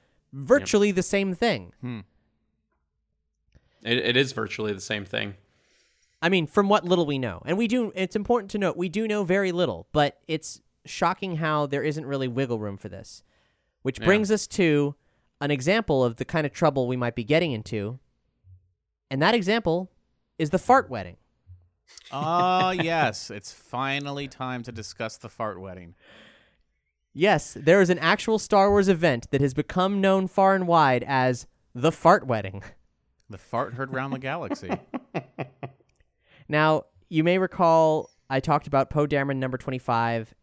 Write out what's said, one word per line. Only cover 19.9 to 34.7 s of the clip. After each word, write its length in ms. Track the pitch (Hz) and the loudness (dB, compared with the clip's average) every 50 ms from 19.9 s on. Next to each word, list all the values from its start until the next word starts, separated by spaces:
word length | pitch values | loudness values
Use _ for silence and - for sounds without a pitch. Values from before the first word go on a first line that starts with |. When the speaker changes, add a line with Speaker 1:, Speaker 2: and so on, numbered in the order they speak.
| _ _ _ _ _ _ _ _ _ - | _ _ _ _ _ _ _ _ _ -6
Speaker 1:
is 100 | 160 147 | -2 -2
the 60 | 190 | -2
fart 320 | 180 - - 254 269 202 - | 0 4 4 4 4 4 0
wedding. 280 | 127 107 95 90 - - _ _ _ _ _ - - - _ _ _ _ _ _ _ - - - | -6 -10 -10 -10 -14 -20 _ _ _ _ _ -20 -20 -20 _ _ _ _ _ _ _ -20 -16 -12
Speaker 3:
Ah, 600 | 135 139 151 160 170 175 180 180 185 185 185 185 | -8 -6 -2 0 2 2 4 4 4 2 2 2
<laughs> 0 | |
yes. 580 | 185 180 160 165 165 160 147 113 104 - - - | 0 0 -2 0 0 2 0 0 -2 -4 -10 -12
It's 220 | 101 104 - - | -12 -14 -14 -16
finally 800 | - - - - - 123 131 135 139 143 143 143 139 143 143 127 | -20 -20 -14 -10 -6 -4 -2 -2 -2 -4 -4 -6 -8 -8 -8 -10
time 340 | - - 131 127 127 123 113 | -10 -10 -8 -8 -8 -8 -10
to 80 | 123 | -10
discuss 460 | 117 - 104 - - - 117 110 - | -12 -12 -12 -12 -10 -8 -8 -8 -8
the 100 | - - 113 | -12 -16 -14
fart 300 | - - 113 107 95 90 | -10 -8 -8 -8 -8 -10
wedding. 360 | 95 98 90 92 87 85 80 _ _ - - - - - - _ _ _ _ _ _ _ _ _ _ _ _ _ _ _ - | -12 -14 -14 -16 -18 -20 -20 _ _ -20 -20 -20 -20 -20 -20 _ _ _ _ _ _ _ _ _ _ _ _ _ _ _ -4
Speaker 1:
Yes, 420 | 135 165 208 190 147 - - - - | 0 2 2 2 2 0 -4 -10 0
there 220 | 139 151 175 202 | 4 6 6 6
is 80 | 185 170 | 6 4
an 100 | 180 - | 2 2
actual 400 | 160 165 202 208 - 226 220 208 | 2 2 2 2 0 -2 -2 -2
Star 300 | - - 214 196 196 202 | 0 2 4 4 6 6
Wars 180 | 202 208 190 | 4 4 4
event 420 | 190 185 156 175 160 127 117 - - | 4 2 4 2 2 2 0 -2 -2
that 100 | - 131 | 0 0
has 120 | 143 139 127 | 0 0 0
become 460 | 151 147 - - 185 185 196 202 196 | -2 -6 -4 -2 0 0 0 0 2
known 280 | 190 196 190 190 190 185 | 2 2 4 2 0 0
far 260 | - 202 190 190 196 | 2 4 4 4 4
and 100 | 190 185 | 2 2
wide 380 | 170 170 165 151 135 127 120 123 | 4 4 4 6 4 4 2 0
as 400 | - 139 131 127 131 127 120 - - _ _ _ _ - | 0 0 2 2 2 0 -2 -6 -14 _ _ _ _ -4
the 160 | 123 123 160 | 0 0 0
fart 340 | 160 - - 165 190 - - | 2 4 6 6 6 6 4
wedding. 380 | 131 117 107 98 95 98 98 - - - _ _ _ _ _ _ _ _ _ _ - | 0 -4 -4 -4 -8 -10 -14 -16 -18 -20 _ _ _ _ _ _ _ _ _ _ -18
Speaker 3:
The 80 | 107 | -18
fart 360 | 92 - - - 117 135 101 120 | -18 -12 -8 -6 -6 -6 -6 -6
heard 180 | 123 135 131 131 | -8 -8 -8 -6
round 200 | 131 131 139 135 | -8 -6 -6 -8
the 60 | 127 | -8
galaxy. 520 | 131 135 151 175 147 - 285 - - - | -8 -8 -8 -8 -8 -8 -8 -8 -8 -8